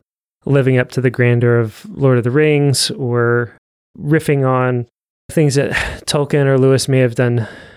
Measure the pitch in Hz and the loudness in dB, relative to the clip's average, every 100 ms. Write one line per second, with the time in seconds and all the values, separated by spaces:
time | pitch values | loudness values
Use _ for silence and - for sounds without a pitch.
0 | _ _ _ _ - 139 131 127 127 - | _ _ _ _ 0 2 2 0 0 -2
1 | 127 120 120 120 120 117 113 - 214 - | -2 0 0 2 2 2 -2 -8 -18 -2
2 | 135 123 120 139 151 147 143 127 - - | 2 2 2 0 2 2 2 0 -2 -4
3 | 127 120 120 120 120 - _ _ _ - | -4 -2 0 0 -4 -12 _ _ _ -12
4 | 147 156 156 139 131 127 127 123 120 _ | -2 0 0 0 0 0 0 -2 -6 _
5 | _ _ _ - 147 135 - - - - | _ _ _ 0 2 2 -2 -4 -6 -10
6 | - 151 139 147 139 135 135 135 - 131 | -6 -4 -2 0 2 2 4 2 0 0
7 | 127 117 123 120 110 - - | 0 0 -2 -2 -4 -12 -20